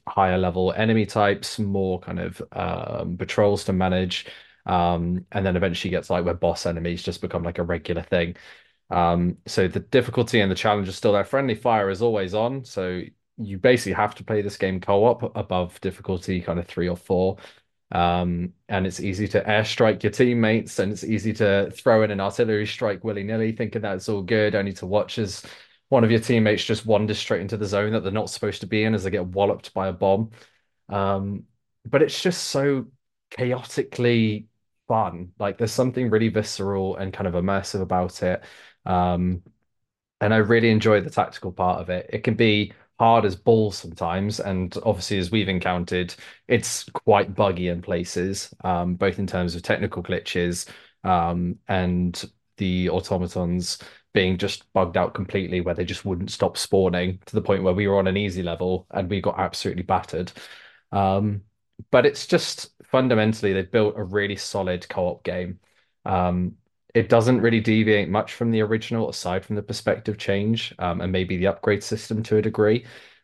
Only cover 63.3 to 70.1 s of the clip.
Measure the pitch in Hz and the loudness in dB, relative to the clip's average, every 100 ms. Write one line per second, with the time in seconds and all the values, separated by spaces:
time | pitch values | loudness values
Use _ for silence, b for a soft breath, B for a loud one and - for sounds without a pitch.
63.3 | 107 104 95 90 117 107 - 92 101 101 | 2 0 0 2 2 2 0 -4 -2 -2
64.3 | 98 - 101 92 90 - - 90 73 - | -4 -6 -4 -2 -4 -6 -4 -4 -4 -6
65.3 | 90 90 90 _ _ _ _ 98 92 90 | -6 -6 -10 _ _ _ _ -4 0 2
66.3 | 90 90 - _ _ _ 117 107 117 113 | 0 -2 -6 _ _ _ 0 4 4 6
67.3 | 123 117 113 110 110 110 104 85 101 - | 4 4 2 2 2 4 2 2 -2 -2
68.3 | - 117 113 107 110 - 117 80 - - | -4 0 0 2 -2 -2 -4 -4 -4 -4
69.3 | 92 - 104 - 117 - - - | -4 -4 -6 -6 -4 -2 -2 -2